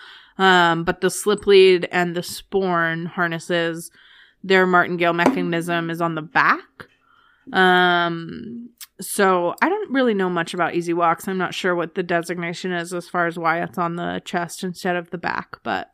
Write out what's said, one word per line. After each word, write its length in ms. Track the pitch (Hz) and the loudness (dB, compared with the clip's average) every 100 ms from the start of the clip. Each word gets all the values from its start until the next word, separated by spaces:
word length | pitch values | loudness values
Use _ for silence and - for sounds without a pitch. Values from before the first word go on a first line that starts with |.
| - - - - | -20 -20 -20 0
Um, 460 | 190 180 170 165 | 4 6 6 2
but 180 | 170 175 | -2 -2
the 80 | 185 | -2
slip 360 | - - 202 - | -2 -2 -2 6
lead 400 | 196 190 180 175 | 8 8 6 2
and 240 | 180 175 170 | -2 -2 -4
the 60 | |
Sporn 840 | 175 - - 196 185 170 165 165 170 | -8 -12 -6 -2 0 0 0 -2 -6
harnesses, 840 | - 170 165 - 175 165 165 175 _ _ - _ _ | -4 -4 -4 -2 -2 -2 -4 -12 _ _ -20 _ _
their 220 | 185 190 185 | 2 4 6
martingale 460 | 180 170 175 170 | 4 4 2 0
mechanism 760 | 170 170 180 175 170 170 170 165 | 2 0 0 -2 -4 -2 -4 -4
is 100 | 165 | -4
on 120 | 170 156 | -4 -4
the 60 | |
back. 680 | 156 160 151 294 - _ - _ _ _ _ _ - | -2 2 2 2 -4 _ -20 _ _ _ _ _ -6
Um, 1160 | 190 185 180 180 175 170 165 165 165 - 233 240 _ - _ | 2 4 6 4 2 0 -4 -8 -12 -12 -14 -16 _ -20 _
so 560 | - - 196 180 175 - | -10 0 2 2 0 -2
I 60 | 269 | -2
don't 220 | 415 392 | -2 -2
really 220 | 269 254 | 0 2
know 160 | 202 185 | 2 0
much 240 | 175 165 | -2 -4
about 220 | 180 160 165 | -2 -2 -2
Easy 180 | 170 | -2
Walks. 340 | 170 170 165 - | 0 2 0 -2
I'm 100 | 190 | -4
not 140 | 180 175 | -4 -2
sure 200 | 190 175 | -2 0
what 200 | 165 - | -2 -6
the 80 | |
designation 680 | 175 170 170 175 170 175 185 | -2 -2 -2 -6 -6 -6 -6
is 220 | 175 170 | -6 -4
as 160 | 180 170 | -8 -6
far 160 | 180 170 | -2 -2
as 100 | 170 | -2
why 240 | 165 165 | -2 -2
it's 140 | 175 - | -4 -4
on 160 | 170 170 | -4 -4
the 260 | 175 180 | -6 -8
chest 400 | - 180 175 - | -6 -6 -6 -8
instead 320 | 185 175 190 175 | -10 -6 -4 -4
of 140 | 170 | -4
the 80 | 180 | -10
back, 400 | 175 - - - | -6 -6 -8 -12
but, 280 | - 98 - | -6 -6 -6